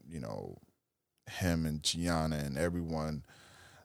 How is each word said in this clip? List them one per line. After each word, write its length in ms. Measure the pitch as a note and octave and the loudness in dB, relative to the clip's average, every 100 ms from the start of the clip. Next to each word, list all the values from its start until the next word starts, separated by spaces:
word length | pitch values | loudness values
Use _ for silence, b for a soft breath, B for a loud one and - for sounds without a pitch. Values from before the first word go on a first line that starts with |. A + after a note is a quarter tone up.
| - | -12
you 120 | D#2+ | -10
know, 380 | A1+ G1+ G1+ G1+ - _ _ _ _ _ - | -8 -8 -8 -12 -20 _ _ _ _ _ -12
him 360 | - F#2 E2 D#2+ | 0 4 4 2
and 160 | D2+ | 0
Gianna 540 | - E2 E2+ E2 D#2+ D2+ | 0 0 2 2 2 0
and 200 | C#2+ C2+ | -2 0
everyone 680 | E2+ F2 E2+ D#2+ D#2 - - B B B B B | 2 2 -2 -2 -2 -4 -8 B B B B B